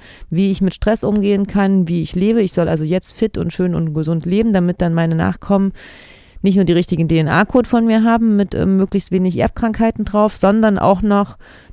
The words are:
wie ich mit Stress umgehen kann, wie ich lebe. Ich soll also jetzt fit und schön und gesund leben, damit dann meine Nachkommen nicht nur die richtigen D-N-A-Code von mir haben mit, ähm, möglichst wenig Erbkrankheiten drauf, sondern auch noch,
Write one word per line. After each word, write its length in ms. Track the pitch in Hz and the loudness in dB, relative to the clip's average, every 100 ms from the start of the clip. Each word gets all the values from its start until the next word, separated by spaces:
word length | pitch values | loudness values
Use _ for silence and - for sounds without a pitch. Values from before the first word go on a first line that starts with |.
| - - - | -8 -20 -6
wie 220 | 165 196 | -2 -2
ich 100 | 196 | 0
mit 120 | 190 | -2
Stress 300 | - - 220 | 0 -2 0
umgehen 420 | - 208 196 202 202 | 0 0 0 0 0
kann, 400 | 196 196 190 165 | 0 2 2 0
wie 140 | 175 | -2
ich 140 | 156 180 | -4 -2
lebe. 260 | 196 226 | 0 0
Ich 100 | 190 | 0
soll 140 | - 160 | -2 -2
also 160 | 160 | -2
jetzt 300 | 156 180 - | -2 -4 -4
fit 240 | - 220 - | -4 -4 -2
und 160 | 170 | -6
schön 220 | - 180 165 | -4 -2 -2
und 180 | 160 | -4
gesund 320 | 151 151 165 160 | -4 -2 -4 -2
leben, 280 | 196 226 | 0 2
damit 280 | 196 175 180 | 2 0 0
dann 120 | 175 | -2
meine 220 | 165 165 165 | 0 0 0
Nachkommen 560 | 175 185 - 202 196 - - - - - - - | 0 -2 0 0 0 -4 -14 -20 -20 -20 -20 -4
nicht 160 | 196 196 | 0 2
nur 80 | 175 | 2
die 80 | |
richtigen 340 | 170 180 160 165 | 2 0 -2 0
D-N-A-Code 600 | 160 151 156 208 233 240 | 0 2 2 2 2 2
von 180 | 240 226 | 0 2
mir 180 | 220 | 2
haben 320 | 226 233 226 208 | 2 2 2 2
mit, 180 | 196 | 0
ähm, 240 | - 175 190 | 0 0 0
möglichst 340 | 190 202 - | 0 -2 -2
wenig 260 | 185 185 175 | -2 0 0
Erbkrankheiten 640 | - - 226 214 226 226 214 | -2 -2 -4 0 -2 -2 -4
drauf, 300 | 208 214 - | 0 0 2
sondern 420 | 196 214 220 196 | 2 4 2 2
auch 240 | 147 190 | 2 2
noch, 360 | 208 202 202 - - - - | 2 0 0 -6 -20 -20 -10